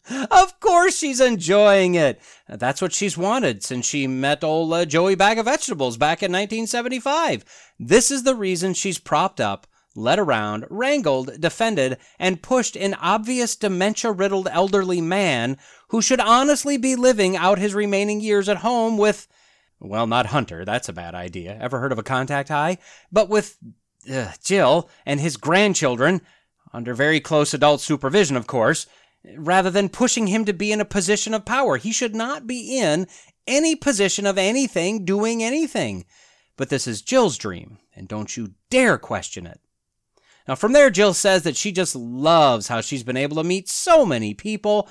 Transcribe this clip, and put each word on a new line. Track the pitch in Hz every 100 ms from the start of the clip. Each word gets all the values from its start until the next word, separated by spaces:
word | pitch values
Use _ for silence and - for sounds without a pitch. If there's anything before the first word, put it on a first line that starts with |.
| - 254 240
Of | 370 370 -
course | 427 349 359 -
she's | 302 254
enjoying | 254 220 165 202 208 196 185 175
it. | 143 - - - -
That's | 104 120 139
what | 185
she's | - 202 156
wanted | 190 254 180 101
since | - 127 -
she | 151 135
met | 131 139 147
old, | 156 160 160
uh, | 165
Joey | 170 156 185
Bag | 185 196 226
of | 226
Vegetables | 294 - 180 127 113
back | 147 165
in | 190
nineteen | 180 202 220 226
seventy-five. | 240 240 254 277 302 320 123 - - - -
This | 120 190 -
is | 277
the | 254
reason | 247 196 175 190
she's | 170 196 175
propped | - 151 190 -
up, | 107 98 _ _ _
led | - 113 185
around, | 175 113 104 107 123
wrangled, | 202 262 294 170 131 131 123
defended, | 160 - 226 190 131 127 _ -
and | 180 185
pushed | - 254 226 -
an | 196
obvious | 196 170 214 220 254 233 -
dementia-riddled | 208 180 196 220 233 190 196 196 185
elderly | 160 196 196 185 175
man | 165 190 185 127 120 135 - - -
who | 226
should | - 247
honestly | 214 233 277 285 285 285
be | 262 254
living | 254 220 190 185
out | 180 196
his | 208
remaining | 202 208 196 208 208
years | 214 202 196
at | 185
home | 220 247 226 220
with, | 208 208 - _ _ _ _ _
well, | - 107 117
not | 120 113
Hunter, | 139 117 82
that's | 92 120 -
a |
bad | 85 87
idea. | 90 90 90 85 107
Ever | 120 127
heard | 135
of | 113
a |
contact | 110 131 131 143 139
high? | 147 156 180 - - _
But | 202 190
with, | 214 202 - 117 - _ _ 123
uh, | 135 104 -
Jill | - 196 135 160 170 _
and | - 143
his | 160 127
grandchildren, | 139 180 208 175 143 120 143 185 - _ _ _ _
under | 120 120
very | 120 147 156
close | 147 156 147
adult | 143 147 143
supervision, | - 143 135 180 170 131
of | 117
course, | 127 113 160 - _ _ _ - -
rather | 156 185 185
than | 190 202
pushing | - 247 - 208
him | 220
to | 208
be | 175 208
in | 214
a |
position | 202 196 175 208 220
of | 220
power. | 208 247 254 131
He | 196
should | 220 247
not | 220 233 294 240
be | 247 220 262
in | 180 156 185 - _ _ -
any | 269 320 311
position | 277 208 196 - 202
of | 190
anything, | 190 254 262 180 175 220
doing | 180 202 220 233
anything. | 226 285 311 220 127 95 - _ _ _ _ -
But | 135
this | 139 -
is | 107
Jill's | - 262 214 117
dream, | 104 87 85 110 _
and | - 95
don't | 107 104 -
you | 104 - -
dare | 254 240 139
question | - 101 - - 85
it. | - _ _ _ _ _ _ _ _ -
Now, |
from | 131 220
there, | 285 277
Jill | 180 208
says | 175 202 185
that | 160 131
she | 208
just | 180 180 131
loves | 117 123 151 170 143 117 98
how | 117
she's | - 139
been | 117 127
able | 143 151
to |
meet | 165 185 190
so | - 370 330 233
many | 123 107
people, | 202 214 214 208 208 196